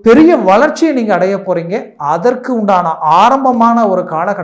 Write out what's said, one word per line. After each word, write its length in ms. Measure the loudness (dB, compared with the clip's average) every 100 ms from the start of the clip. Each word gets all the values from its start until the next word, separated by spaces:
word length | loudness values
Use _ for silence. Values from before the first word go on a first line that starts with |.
| 2
பெரிய 220 | 6 6 4 2
வளர்ச்சியை 400 | 2 2 0 -2 -2
நீங்க 160 | -2 -2
அடைய 180 | -2 -2 -4
போறீங்க. 300 | -6 -6 -8 -10 -8 -4 -2
அதற்கு 360 | -2 -4 -4 -4
உண்டான 380 | 0 0 0 -4 0 2
ஆரம்பமான 680 | 4 2 0 0 2 2 0
ஒரு 100 | -2 -4
காலகட்டம். 160 | -4 -4 -6